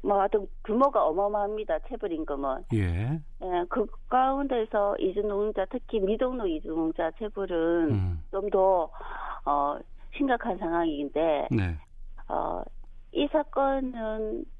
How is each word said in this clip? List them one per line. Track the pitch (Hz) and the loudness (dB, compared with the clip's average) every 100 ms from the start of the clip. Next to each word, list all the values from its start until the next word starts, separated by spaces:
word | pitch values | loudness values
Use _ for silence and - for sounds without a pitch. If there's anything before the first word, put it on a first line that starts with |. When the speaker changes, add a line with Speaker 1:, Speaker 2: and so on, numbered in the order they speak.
Speaker 1:
뭐, | 190 202 | 4 4
하여튼 | 196 214 196 - | 6 2 0 -8
규모가 | - 220 285 240 151 | 0 4 4 6 2
어마어마합니다. | 160 202 208 202 214 208 156 - | 2 2 2 0 -2 -2 -2 -2
체불임금은. | 262 202 160 160 139 139 131 - 113 | -6 -4 -4 -4 -2 -2 -4 0 0
Speaker 2:
예. | 92 85 117 156 - - | 2 0 0 -2 -6 -8
Speaker 1:
예, | 185 175 175 | -2 0 0
그 | - 208 - - | -2 -2 -4 0
가운데서 | 254 262 277 277 247 220 214 202 - | 2 4 2 0 0 0 2 2 2
이주노동자, | 190 190 208 202 208 208 190 | 0 0 -2 0 0 -2 -2
특히 | 247 - 226 | -4 -2 0
미등록 | 190 226 254 254 202 | 2 2 0 0 -2
이주노동자 | 156 - 160 160 - 165 - | -2 -2 0 0 0 -2 -2
체불은 | 214 202 190 175 165 170 160 | -8 -4 -2 2 2 4 4
Speaker 2:
음. | 107 92 82 - | 4 2 -2 -4
Speaker 1:
좀 | 196 202 | -4 2
더, | 196 190 185 156 - - - - - | 6 6 6 2 -6 -10 -8 -8 -6
어, | - 143 143 147 - - - - | 0 2 2 0 -8 -14 -12 -2
심각한 | 277 240 233 180 | 2 2 0 -2
상황인데, | 165 170 165 147 143 147 165 143 147 | 0 2 0 0 -2 2 2 2 2
Speaker 2:
네. | 117 92 78 - - - - - | 0 0 -4 -10 -14 -12 -12 -4
Speaker 1:
어, | - - 175 - - - - - | -2 -2 -4 -6 -12 -14 -16 -6
이 | - 285 | -2 2
사건은 | 311 285 - 269 269 262 240 220 220 214 226 - | 2 0 0 2 2 -2 -4 -4 -4 -4 -4 -8